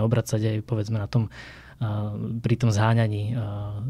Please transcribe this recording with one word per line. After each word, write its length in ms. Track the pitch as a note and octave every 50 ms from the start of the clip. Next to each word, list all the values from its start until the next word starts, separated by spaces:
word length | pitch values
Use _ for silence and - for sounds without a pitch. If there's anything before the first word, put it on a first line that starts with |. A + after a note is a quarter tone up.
| A2
obracať 340 | A2+ A#2 A2+ - - A2+ G#2+
aj, 180 | A2 A2 G#2+ G#2+ G#2+ -
povedzme, 320 | A2+ G#2+ G#2 G#2+ A2+ G#2+
na 80 | G2+ -
tom, 180 | - A#2 A2
e, 40 | - - - - - - - - - - - A#2+ G#2+ G#2 G#2 G#2 G#2 G#2+ A2 A2 A2+ A2+ A#2 -
pri 100 | A2+ A#2+ -
tom 80 | B2+ A2+
zháňaní, 640 | G#2 G2+ A2 A2+ A#2 A#2 A2+ G#2+ G#2+ G#2 G#2 A2
e, 20 | B2 A#2+ G#2+ G#2 G2+ G#2 G#2 G#2 G#2 G2+ A2+